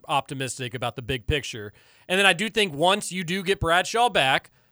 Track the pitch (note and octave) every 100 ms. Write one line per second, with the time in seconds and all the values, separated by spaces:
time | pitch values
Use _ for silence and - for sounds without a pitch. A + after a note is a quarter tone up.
0 | - C#3+ - C3+ B2+ - B2 C3 B2 -
1 | A#2+ C3 - D3 - A#2+ G#2 - _ _
2 | - F#3 G3 F3 A3 A3+ G3+ C#3+ F3 G#3
3 | - F3+ E3 F#3+ F3+ G3 E3 F3 F#3 A3+
4 | A#3+ F#3 C3+ C#3+ - _ _